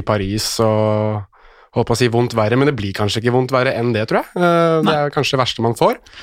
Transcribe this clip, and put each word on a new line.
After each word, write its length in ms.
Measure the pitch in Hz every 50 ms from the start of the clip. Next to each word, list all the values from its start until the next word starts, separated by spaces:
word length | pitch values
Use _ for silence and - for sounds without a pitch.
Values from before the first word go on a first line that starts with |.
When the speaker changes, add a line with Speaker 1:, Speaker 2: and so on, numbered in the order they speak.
Speaker 1:
i 0 |
Paris 540 | 104 - 107 104 95 95 104 110 - - - - 113
og, 560 | 110 107 107 107 107 107 107 107 107 107 104 98 - _ _ - - - - - _ -
holdt 100 | 123 113
på 60 | -
å 60 | 117 -
si, 80 | 127 117
vondt 240 | 110 117 123 120
verre, 240 | 117 113 107 107 120
men 80 | 131 139
det 100 | 147 147 107
blir 160 | 101 98 95
kanskje 240 | - 107 101 - 113
ikke 140 | 110 123 120
vondt 180 | 127 127 127
verre 240 | 135 127 127 135 -
enn 160 | 113 117 123
det, 140 | 113 104 110 -
tror 140 | 175 240
jeg. 180 | - - - 185
Eh, 380 | 175 175 170 170 170 165 165 160
det 80 | 151 151
Speaker 2:
Nei. 80 | 156
Speaker 1:
er 160 | 147 147 147
kanskje 240 | - 151 131 - 139
det 60 | 131 123
verste 160 | - - - 113 117
man 80 | 113
får. 240 | - 160 208 254 - - - - -